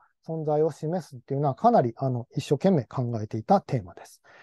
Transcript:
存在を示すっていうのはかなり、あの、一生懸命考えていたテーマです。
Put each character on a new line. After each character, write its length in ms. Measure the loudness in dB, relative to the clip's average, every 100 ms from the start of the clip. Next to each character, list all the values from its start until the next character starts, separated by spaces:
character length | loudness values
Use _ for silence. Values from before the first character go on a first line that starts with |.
| _ _ -10
存 160 | -6
在 200 | -2 0
を 80 | 0
示 360 | -2 -6 -6 -8
す 80 | -18
っ 20 |
て 160 | -6 -2
い 20 |
う 20 |
の 100 | -2
は 60 | 2
か 140 | 4
な 120 | 4
り、 120 | 2 -2
あ 120 | -4
の、 180 | -4 -6 -8
一 80 |
生 120 | -2 2
懸 140 | 4
命 120 | 2 0
考 280 | -4 -4 -4
え 60 | -6
て 100 | -8
い 60 |
た 180 | 2 2
テ 200 | 2 -6
ー 20 |
マ 100 | -6
で 100 | -18 -20
す。 160 | -20 _ -20